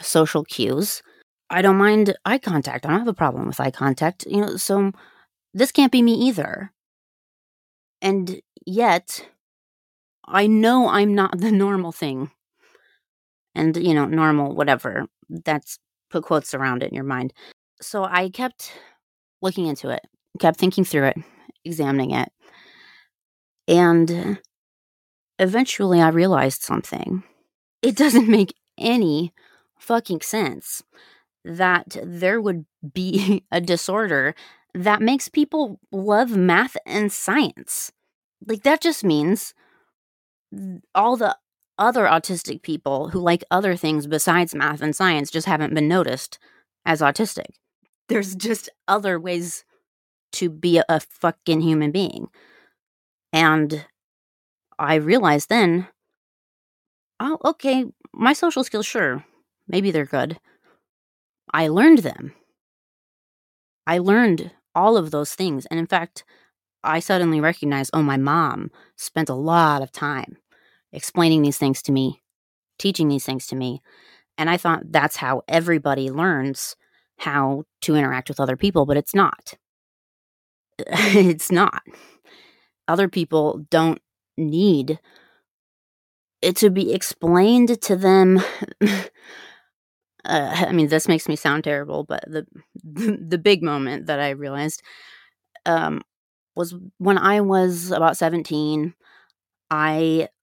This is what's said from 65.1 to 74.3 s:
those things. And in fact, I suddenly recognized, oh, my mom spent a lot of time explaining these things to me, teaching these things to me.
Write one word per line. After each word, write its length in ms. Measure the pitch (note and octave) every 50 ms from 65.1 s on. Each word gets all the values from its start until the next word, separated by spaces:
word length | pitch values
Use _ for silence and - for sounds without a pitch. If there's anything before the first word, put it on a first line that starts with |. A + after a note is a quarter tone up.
those 240 | D#3 D3 D3 - -
things. 320 | - F#3+ F#3 D3 C3+ -
And 120 | - D#3+ E3
in 80 | E3
fact, 380 | - F#3+ F3 E3+ - - - - _ _ _ _ _ _ _ _ _ _ _
I 180 | - - D#3 E3
suddenly 400 | - - F#3+ F3+ F3 E3 D#3+ D3+
recognized, 500 | D3+ D#3+ E3+ - D3 C#3+ C#3+ C#3 C3+ -
oh, 100 | - D#3+
my 140 | D3+ C#3 C#3
mom 540 | C3+ C3+ C#3 C#3 C3+ C#3+ C#3 A2+ - - - - _ _ _ _
spent 320 | - - - - D#3+ D#3+ -
a 60 | C3
lot 480 | C3 D3 D#3+ E3+ E3+ E3 D#3 D3 C#3
of 100 | C3+ C3+
time 460 | - - D3 C#3+ C#3+ C3 - - - - _ _ _ _ _ _ _ _ _ _
explaining 500 | - C#3 - - - F3+ E3+ E3 D#3+ D#3
these 160 | D3 C#3+ C#3 -
things 240 | D3 C3+ C3+ -
to 100 | - -
me, 300 | C#3 C3+ C3 C3 - - _ _ _ _ _ _ _ _ _ _ _ -
teaching 300 | - G3 F#3+ - D#3+ D3
these 160 | C#3+ C3+ -
things 220 | - C3 B2+ - -
to 80 | C#3
me. 260 | C3 B2+ B2+ A#2+ C#3+ _ _ _ _ _ _ _ _ _ _